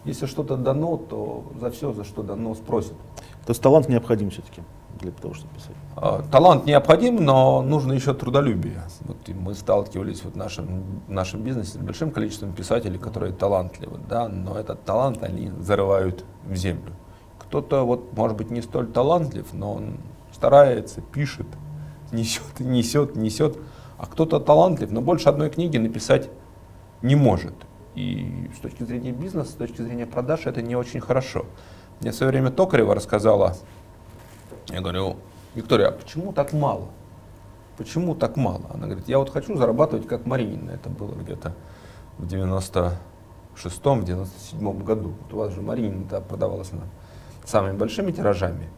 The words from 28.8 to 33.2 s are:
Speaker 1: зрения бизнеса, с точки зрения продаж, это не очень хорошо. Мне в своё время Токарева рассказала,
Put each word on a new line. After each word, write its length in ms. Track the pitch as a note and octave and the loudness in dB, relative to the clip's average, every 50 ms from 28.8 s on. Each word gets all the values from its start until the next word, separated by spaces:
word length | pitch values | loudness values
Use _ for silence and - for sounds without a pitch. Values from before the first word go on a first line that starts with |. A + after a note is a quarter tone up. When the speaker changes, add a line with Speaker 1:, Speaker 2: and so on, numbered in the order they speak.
| A#2+ | -8
Speaker 1:
зрения 300 | A2+ A#2+ B2 B2 C3 B2 | -6 -6 -6 -6 -6 -8
бизнеса, 380 | A#2+ D#3 F#3+ F#3 F3 C#3 - | -6 -8 -6 -4 -4 -6 -6
с 20 | - | -6
точки 260 | - A#2+ A#2 - - | -8 -8 -8 -6 -8
зрения 240 | A#2 A#2 A#2+ A#2+ A#2+ | -8 -6 -6 -6 -8
продаж, 420 | A#2 - A#2+ B2 B2 D#3 D#3 - C3 | -6 -4 -6 -2 -2 -2 -2 -2 -4
это 140 | A#2+ - | -4 -4
не 140 | A#2 A#2 A#2+ | -4 -2 -2
очень 240 | B2 B2 B2 - A#2+ | -2 -2 -4 -6 -10
хорошо. 460 | A#2 - B2+ C3 C3 - - - - - - - - - - - - - - - | -2 0 0 0 0 -2 -6 -6 -8 -8 -12 -18 -20 -20 -20 -20 -20 -20 -14 -8
Мне 100 | - A2+ | -6 -6
в 40 | G#2+ | -2
своё 160 | - C3+ C3+ | 0 2 2
время 200 | C3 C3+ C3 B2+ | 4 4 2 2
Токарева 420 | C3 - F#3+ F#3+ - C3 A2 G2+ G2+ | 4 2 2 4 6 4 6 6 4
рассказала, 600 | G2+ - - - G#2+ | 2 0 0 -2 2